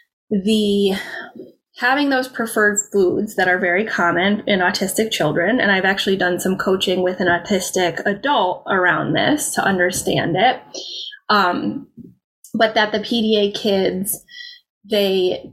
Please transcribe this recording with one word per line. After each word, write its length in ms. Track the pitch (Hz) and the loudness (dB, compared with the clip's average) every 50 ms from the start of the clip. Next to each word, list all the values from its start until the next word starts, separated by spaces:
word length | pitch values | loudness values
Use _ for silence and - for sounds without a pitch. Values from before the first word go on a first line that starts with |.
| _ _ _ _ _ - | _ _ _ _ _ -4
the 680 | 214 190 185 220 220 214 208 202 202 202 202 190 196 - - - - - - - - - - - - _ _ _ - - | -2 0 2 2 2 2 4 2 2 2 2 2 0 -2 -6 -10 -12 -14 -14 -16 -16 -18 -20 -20 -20 _ _ _ -8 -2
having 300 | 247 247 269 294 285 277 | 0 2 2 2 2 2
those 160 | 269 254 262 | 2 0 0
preferred 500 | - - - 226 226 - 220 208 208 202 - - - | -2 -4 -6 -4 -2 2 2 2 4 2 0 -4 0
foods 440 | - 196 185 180 - 196 208 - - | 2 2 2 2 2 0 -2 -2 -2
that 100 | 196 185 | 0 2
are 140 | 185 180 185 | 2 2 2
very 240 | 190 175 175 196 220 | 2 0 0 0 0
common 580 | - - - 175 170 160 170 185 202 208 202 - - | -2 -2 0 0 2 2 2 2 2 0 0 0 0
in 100 | 202 185 | 0 2
autistic 540 | 180 185 190 - 196 185 - 220 220 220 | 2 0 0 0 -4 -2 0 -2 -2 -2
children. 480 | - - 160 156 151 170 170 202 247 247 | 0 0 0 0 0 0 0 2 2 2
And 100 | - 202 | 2 2
I've 140 | 190 185 185 | 2 2 2
actually 320 | 190 196 - - 208 190 | 0 0 0 0 0 0
done 240 | 190 185 180 180 175 | 0 0 0 0 0
some 180 | - 190 190 190 | 0 -2 -2 0
coaching 460 | - 196 190 190 - 196 180 185 180 | 0 0 0 0 0 0 0 0 0
with 160 | 180 190 - | 0 0 0
an 80 | 185 175 | 0 0
autistic 760 | 175 170 175 - 202 185 190 - - 185 180 165 156 - - | 0 0 0 0 -2 -2 -2 -2 -2 0 0 0 -2 -2 -2
adult 600 | 202 196 202 - 285 285 226 185 180 - - - - | -2 -2 -2 0 0 0 2 2 0 -2 -4 -4 -2
around 440 | 202 185 180 175 156 - - - | 0 2 2 2 2 0 0 0
this 420 | 160 - 104 - 302 294 - - - | 0 0 2 2 0 0 -2 -4 -2
to 100 | - - | 0 0
understand 680 | 196 190 180 175 180 185 - - 190 185 127 - 170 170 | 0 2 2 0 0 0 -2 -2 -2 -2 -2 -2 0 0
it. 240 | 185 226 254 254 - - - - - - - - - - - - - _ - | 2 2 2 0 -2 -8 -14 -14 -14 -14 -12 -12 -14 -14 -14 -18 -10 _ 0
Um, 580 | 208 202 185 180 175 - - 208 - - - - - - - - - _ _ _ _ _ - - | 2 2 2 2 0 -2 -4 -4 -6 -6 -10 -14 -20 -20 -20 -20 -20 _ _ _ _ _ -16 -6
but 220 | - 220 226 220 220 | -2 0 0 2 2
that 160 | 220 214 214 | 0 0 0
the 80 | 214 208 | -2 -4
P 240 | 208 - 240 233 | -4 -2 -2 0
D 160 | 214 220 220 208 | 2 2 2 2
A 140 | 202 202 | 2 0
kids, 720 | 208 - - 208 196 190 190 - 185 185 196 - - - - _ - - - - - - _ _ _ _ - 202 | -2 -2 -2 0 2 2 0 0 -2 -2 -4 -4 -6 -8 -10 _ -20 -20 -18 -18 -20 -20 _ _ _ _ -8 -2
they 600 | 220 202 202 190 190 190 180 180 - - - - | 0 0 2 2 2 2 0 0 -2 -4 -10 -10